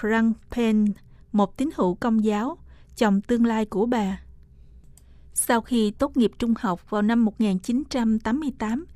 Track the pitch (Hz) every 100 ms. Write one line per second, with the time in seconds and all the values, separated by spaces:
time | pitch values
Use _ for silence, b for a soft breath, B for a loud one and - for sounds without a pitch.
0 | 214 226 226 220 - - 226 214 208 196
1 | b b b 208 196 - 277 - 185 180
2 | 240 220 214 208 240 339 - b b -
3 | 226 196 - 240 233 220 214 190 233 247
4 | 196 190 - - - - - - - -
5 | b b b - - 240 220 240 214 208
6 | 285 277 214 - 240 226 214 175 - 214
7 | 208 233 220 - 214 185 - 247 311 269
8 | 220 220 226 262 311 - 214 240 349